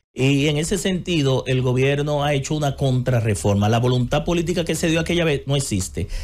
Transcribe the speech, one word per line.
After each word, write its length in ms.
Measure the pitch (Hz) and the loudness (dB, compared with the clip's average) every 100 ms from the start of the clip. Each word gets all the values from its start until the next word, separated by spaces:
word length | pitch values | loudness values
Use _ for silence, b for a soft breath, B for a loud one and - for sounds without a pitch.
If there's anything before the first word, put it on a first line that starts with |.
| _ | _
Y 340 | - 131 139 151 | -2 2 2 2
en 100 | 147 | 0
ese 200 | 165 202 | -2 -2
sentido, 680 | 196 185 - 170 135 131 - | -2 -4 -2 0 2 0 0
el 140 | 127 | 0
gobierno 640 | 127 123 135 143 147 147 | 2 2 2 0 0 0
ha 100 | 143 | 0
hecho 220 | 139 131 156 | -2 -2 -2
una 200 | 143 - | -2 0
contrarreforma. 920 | 139 127 123 120 110 98 104 101 104 | 0 2 2 0 0 0 2 2 2
La 100 | 117 | 2
voluntad 460 | 123 127 120 151 156 | 2 0 0 -2 0
política 400 | 170 170 180 165 | 0 0 -2 -2
que 100 | 160 | -2
se 140 | 175 | 0
dio 100 | 165 | 0
aquella 240 | 160 170 | 0 0
vez 200 | 165 139 - | 0 -2 0
no 80 | 139 | -2
existe. 540 | - 101 92 - - B | 0 -4 -4 -6 -6 B